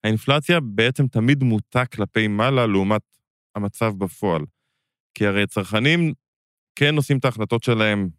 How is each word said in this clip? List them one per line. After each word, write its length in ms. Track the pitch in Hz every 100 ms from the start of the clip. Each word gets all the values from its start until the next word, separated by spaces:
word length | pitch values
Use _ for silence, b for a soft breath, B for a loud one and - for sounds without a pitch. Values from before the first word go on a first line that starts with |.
האינפלציה 560 | 107 110 - 147 147 175
בעצם 460 | 127 101 117 131 131
תמיד 360 | 113 113 143
מוטה 440 | 127 107 - 127 127
כלפי 420 | - 101 113 107
מעלה 380 | 104 120 131 117
לעומת 360 | 98 98 107 _ _ _ _ _
המצב 400 | 104 101 - 113 98
בפועל. 440 | 95 - 101 82 76 _ _ _ _ _ _
כי 120 | - 104
הרי 200 | 101 101
צרכנים 680 | - 92 107 135 170 165 - _ _ _ _ _ -
כן 200 | 147 151
עושים 220 | 139 135
את 60 |
ההחלטות 380 | 131 107 107 117
שלהם 460 | - 113 110 104 95